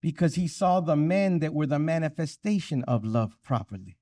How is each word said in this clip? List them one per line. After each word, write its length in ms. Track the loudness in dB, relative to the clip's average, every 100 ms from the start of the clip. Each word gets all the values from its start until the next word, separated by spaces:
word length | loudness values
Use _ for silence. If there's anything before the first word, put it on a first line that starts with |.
Because 340 | -4 0 0 0
he 140 | -4
saw 320 | 0 2 2
the 160 | 2 2
men 420 | 4 2 2 2
that 140 | 0
were 140 | 0 0
the 120 | 0
manifestation 1040 | 0 0 -2 -4 -6 -4 -2 -2 0 -4
of 220 | 0 -2 0
love 360 | -2 -2 -6
properly. 560 | -4 -4 -4 -14 -16 -20